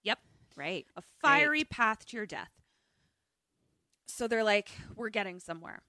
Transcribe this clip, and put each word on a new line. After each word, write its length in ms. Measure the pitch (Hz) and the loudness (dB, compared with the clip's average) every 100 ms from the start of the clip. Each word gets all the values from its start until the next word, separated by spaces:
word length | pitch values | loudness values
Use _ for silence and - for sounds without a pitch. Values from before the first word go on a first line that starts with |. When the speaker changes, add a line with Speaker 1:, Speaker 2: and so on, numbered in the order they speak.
Speaker 1:
Yep. 180 | 202 196 _ _ _ - | -2 -4 _ _ _ -10
Speaker 2:
Right. 300 | 147 180 - - | -8 -8 -10 -18
Speaker 1:
A 60 | |
fiery 580 | - _ 302 285 294 302 | -20 _ 6 6 6 2
Speaker 2:
Great. 100 | 311 | -2
Speaker 1:
path 340 | - 226 220 - | 0 0 0 -10
to 100 | 233 | -10
your 100 | 208 | -10
death. 240 | 147 - _ _ _ _ _ _ _ _ _ _ _ _ _ _ _ - | -10 -14 _ _ _ _ _ _ _ _ _ _ _ _ _ _ _ -16
So 200 | - 233 | -6 0
they're 160 | 226 | 2
like, 260 | 220 208 - - - - | 4 4 2 -16 -16 -8
"We're 140 | 233 | -4
getting 280 | 214 185 180 | -2 -4 -8
somewhere." 440 | - 165 165 - | -12 -12 -12 -18